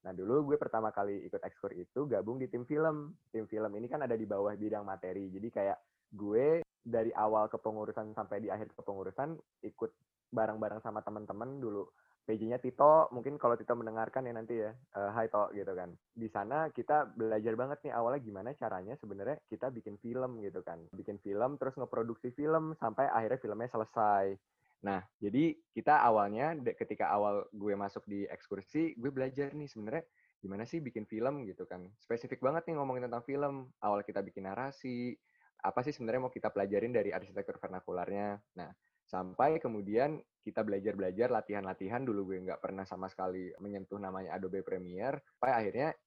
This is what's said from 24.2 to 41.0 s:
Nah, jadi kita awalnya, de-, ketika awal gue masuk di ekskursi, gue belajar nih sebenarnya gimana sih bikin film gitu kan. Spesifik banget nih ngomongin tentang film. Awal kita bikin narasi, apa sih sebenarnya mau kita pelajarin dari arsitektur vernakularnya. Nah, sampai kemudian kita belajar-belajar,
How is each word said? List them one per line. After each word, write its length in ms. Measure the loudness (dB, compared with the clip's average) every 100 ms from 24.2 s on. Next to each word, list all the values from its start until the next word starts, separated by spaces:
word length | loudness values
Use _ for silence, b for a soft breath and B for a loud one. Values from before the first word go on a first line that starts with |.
| 4 0 _ _ _ _ -2
Nah, 160 | -2 -2 _
jadi 400 | 0 4 4 2 _
kita 320 | -2 6 8 8
awalnya, 480 | 6 4 2 0
de-, 240 | 0 -2 -2
ketika 320 | -4 0 2
awal 400 | 4 4 2 -2
gue 240 | -4 -2
masuk 320 | 0 -2 -6 -6
di 240 | -4 -4
ekskursi, 640 | -8 -8 -8 -4 0 0
gue 160 | 0 -4
belajar 400 | 0 -2 0 -4
nih 160 | -4 -8
sebenarnya 400 | -8 -4 -4 -6 b b _
gimana 240 | -8 -6
sih 140 | -4 -4
bikin 320 | -4 -6 -6
film 340 | 0 0 0 -8
gitu 160 | -10 -10
kan. 180 | -10 -12 -16
Spesifik 420 | _ -4 -4 0
banget 300 | 2 0 -2
nih 80 | -2
ngomongin 320 | -2 -2 -2
tentang 160 | -4 -4
film. 480 | -2 0 -2 -10 _
Awal 240 | 2 2 0
kita 160 | -4
bikin 240 | -4 -6 -6
narasi, 720 | -4 -6 -6 -6 -4 -4 -6 b b b _ -2
apa 160 | 0
sih 80 | 0
sebenarnya 300 | -2 0 0
mau 80 | 0
kita 160 | -2 -2
pelajarin 400 | 2 4 4 4
dari 160 | 2 2
arsitektur 500 | -2 -6 -8 -6 -6
vernakularnya. 800 | -6 -8 -4 -4 -2 -2 -2 -4 _ -14
Nah, 140 | -12 -14 _ _
sampai 560 | _ -6 -6 2 4 4
kemudian 560 | 0 -4 0 2 2 0 -10 _
kita 240 | -8 -2
belajar-belajar, 640 | 0 0 0 0